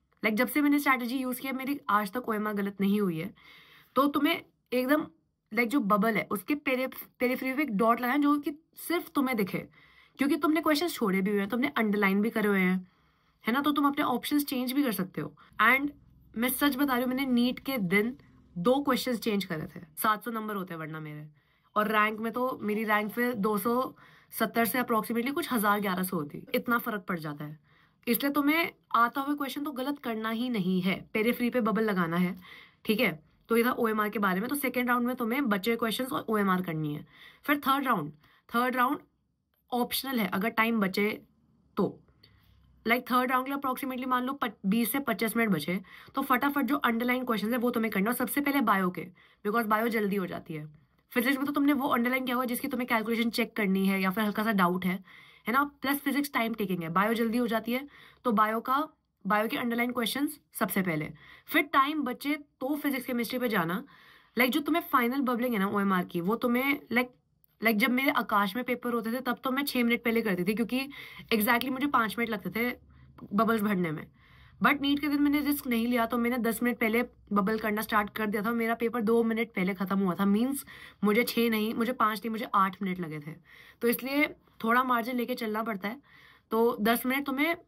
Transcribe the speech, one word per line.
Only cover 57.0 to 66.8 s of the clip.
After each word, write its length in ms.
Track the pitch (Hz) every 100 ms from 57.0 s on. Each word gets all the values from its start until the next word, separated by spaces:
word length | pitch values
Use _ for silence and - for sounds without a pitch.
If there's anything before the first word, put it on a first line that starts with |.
| 208
जल्दी 240 | 226 226 240
हो 100 | 240
जाती 240 | 220 226
है, 160 | 254 285 - - -
तो 80 | 247
बायो 280 | 214 214 226
का, 300 | 233 277 311 _ _ _ 190
बायो 200 | 214 220
के 100 | 269
अंडरलाइन 340 | 247 233 247
क्वेश्चंस 480 | 247 214 262 302 - _ -
सबसे 220 | 208 202
पहले। 280 | 185 156 151 - - - -
फिर 140 | 311
टाइम 400 | 320 277 277 311
बचे 340 | 247 247 285 302
तो 400 | - _ 262 294
फिजिक्स 300 | 294 254 254
केमिस्ट्री 340 | 240 233 254
पे 100 | 247
जाना। 340 | 190 165 185 - - - - _ 226
Like, 140 | 254
जो 80 | 294
तुम्हें 240 | 302 339
फाइनल 380 | 330 269 240 277
बबलिंग 320 | 247 233 247
है 60 | 214
ना 80 | 196
ओएमआर 380 | 208 202 185 180
की, 160 | 175
वो 140 | 175 226
तुम्हें, 440 | 247 240 277
like, 280 | 285